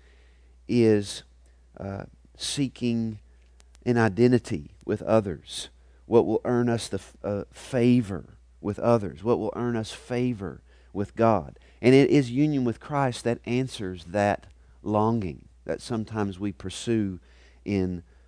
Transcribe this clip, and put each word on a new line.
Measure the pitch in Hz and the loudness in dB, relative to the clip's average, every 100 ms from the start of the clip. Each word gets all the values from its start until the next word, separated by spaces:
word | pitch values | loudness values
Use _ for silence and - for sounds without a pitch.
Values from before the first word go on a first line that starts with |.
| _ - - _ _ _ - | _ -20 -20 _ _ _ -2
is, | 120 110 104 101 - - _ _ _ _ - | 4 6 4 0 -12 -18 _ _ _ _ -14
uh, | 98 98 - - _ - | -12 -10 -14 -18 _ -12
seeking | - - 131 - 120 117 113 107 - _ _ _ - - 123 | -8 -4 -4 -4 -4 -2 -4 -8 -18 _ _ _ -20 -8 0
an | 120 | 4
identity | 113 95 123 120 - 87 71 - - | 4 4 4 4 0 -8 -8 -16 -6
with | 104 | -6
others. | - 110 98 71 - - - _ _ _ - | 2 2 2 -10 -12 -14 -14 _ _ _ 4
What | 113 87 | 4 4
will | 110 | 0
earn | - 120 120 | 0 0 0
us | 117 - | -2 -4
the | 98 | -10
f-, | - - | -10 -10
uh, | 98 101 - | -6 -6 -8
favor | - - 127 120 123 101 87 - - _ _ | -16 -6 2 4 4 2 -8 -10 -20 _ _
with | 101 101 | -8 -2
others? | 117 117 95 71 | 2 2 0 -6
What | 107 90 | -2 -2
will | 107 104 | -2 -4
earn | 120 113 | -4 -4
us | 113 | -8
favor | - - 123 127 107 90 67 - - - | -14 -8 -4 -4 -6 -10 -12 -20 -20 -14
with | 95 104 - | -8 -8 2
God? | 113 101 67 - - - | 4 4 -2 -16 -20 0
And | 117 | 6
it | 135 139 | 6 6
is | 143 120 | 4 2
union | 127 151 143 | 0 0 2
with | 123 110 | -2 -4
Christ | - 143 135 117 117 | -6 -2 -2 -2 -4
that | 117 - | -4 -2
answers | 123 131 - 95 90 85 | -2 -2 -6 -10 -10 -6
that | 101 101 85 - - _ - | 0 0 0 -6 -20 _ -12
longing | - 104 110 117 92 67 - _ - | -2 0 2 0 -4 -10 -18 _ -8
that | 80 | -8
sometimes | - 113 104 107 101 92 | -4 -6 -6 -4 -4 -4
we | 104 | -8
pursue | - 92 - - 113 98 90 _ - - _ - | -6 -12 -10 -2 -2 -2 -6 _ -20 -20 _ -4
in | 101 92 90 - _ | -2 -2 -4 -12 _